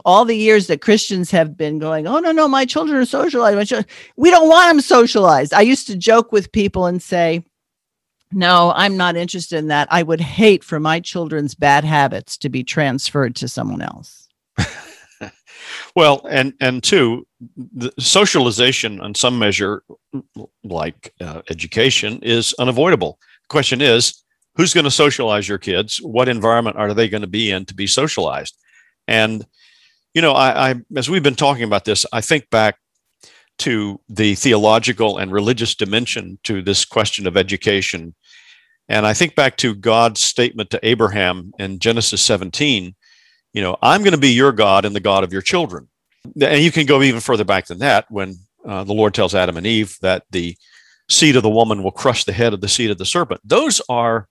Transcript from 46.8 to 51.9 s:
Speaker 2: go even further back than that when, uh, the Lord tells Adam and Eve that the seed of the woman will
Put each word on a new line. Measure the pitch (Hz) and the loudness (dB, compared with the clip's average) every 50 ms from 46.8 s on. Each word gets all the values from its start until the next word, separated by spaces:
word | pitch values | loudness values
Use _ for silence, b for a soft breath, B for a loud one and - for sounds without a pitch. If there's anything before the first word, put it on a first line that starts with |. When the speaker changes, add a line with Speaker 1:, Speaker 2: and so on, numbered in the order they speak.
| 147 | 2
Speaker 2:
go | 135 143 135 | 2 4 4
even | 139 135 117 117 | 4 2 2 0
further | - - 120 104 104 | -2 -2 0 0 0
back | 92 98 92 - | 0 -2 -2 -2
than | - 87 92 | -6 -10 -4
that | 131 143 107 101 - _ | 0 2 2 2 0 _
when, | 110 101 95 95 92 90 92 _ _ _ - | -8 -8 -8 -8 -12 -18 _ _ _ _ -14
uh, | 117 101 92 95 | -10 -10 -8 -6
the | 98 104 | -4 0
Lord | 110 107 104 98 | 0 0 0 2
tells | 113 98 87 98 | 0 -2 0 2
Adam | 95 90 90 87 | 0 0 0 -2
and | 82 92 | -4 -4
Eve | 110 117 110 107 95 - - | -2 -2 -2 -2 -4 -8 -4
that | - 92 92 - - _ | -2 -2 -2 -2 -4 _
the | 98 87 85 85 87 b b b b b b b b b b | -8 -6 -6 -8 -10 b b b b b b b b b b
seed | - - - 165 151 127 | -2 0 2 4 4 4
of | 127 104 | 4 2
the | 107 | 2
woman | 107 113 117 110 107 98 | 2 2 2 2 0 -4
will | 92 95 | -4 -6